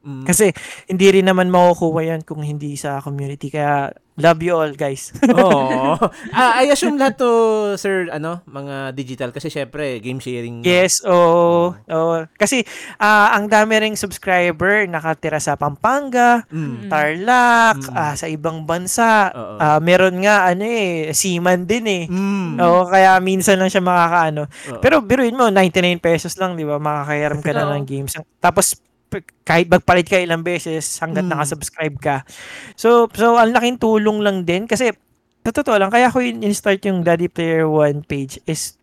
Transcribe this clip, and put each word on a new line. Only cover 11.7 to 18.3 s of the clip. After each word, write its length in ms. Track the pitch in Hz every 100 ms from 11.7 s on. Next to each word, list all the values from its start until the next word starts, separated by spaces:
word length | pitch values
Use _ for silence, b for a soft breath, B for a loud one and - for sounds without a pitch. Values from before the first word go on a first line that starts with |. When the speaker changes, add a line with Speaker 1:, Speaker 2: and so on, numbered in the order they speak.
| 190 _
Speaker 2:
Oo. 260 | 160 165 165 160
Kasi, 300 | _ 208 254 214 B B B
ah, 380 | 208 214 208
ang 160 | 208 208
dami 240 | 214 220 220
ring 220 | 214 208
subscriber 880 | 196 - - 180 175 156 180 208 196
nakatira 560 | 165 160 156 156 151
sa 160 | 156 143
Pampanga, 880 | 147 143 220 269 285 247 240 240 226
Speaker 1:
Mm. 80 |
Speaker 3:
Mm. 260 | 156 147 120 104
Speaker 2:
Tarlac, 920 | 156 151 160 208 247 240 233 226 143
Speaker 1:
Mm. 80 | 135
Speaker 2:
ah, 220 | 127 151
sa 160 | 139 165